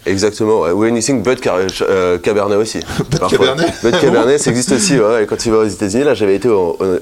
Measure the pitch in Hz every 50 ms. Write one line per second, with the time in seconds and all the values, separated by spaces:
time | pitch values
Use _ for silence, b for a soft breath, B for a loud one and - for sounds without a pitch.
0 | - - 98 95 101 107 104 - 110 107 110 104 80 82 87 101 107 113 117 117
1 | 110 - 139 120 92 120 131 127 - 120 87 90 95 95 - - - - 98 95
2 | 90 90 90 87 - 117 104 104 98 101 101 101 110 110 - 90 - - - -
3 | - - - - 90 90 - - 131 131 131 - 165 170 - - - 117 - -
4 | 143 135 - 95 110 123 143 147 - 131 117 123 123 - - 120 110 185 143 123
5 | 107 104 120 117 104 98 110 104 - 117 110 110 110 107 98 - 107 98 98 123
6 | 143 147 127 90 107 98 98 95 98 123 110 98 90 85 - - 95 95 90 85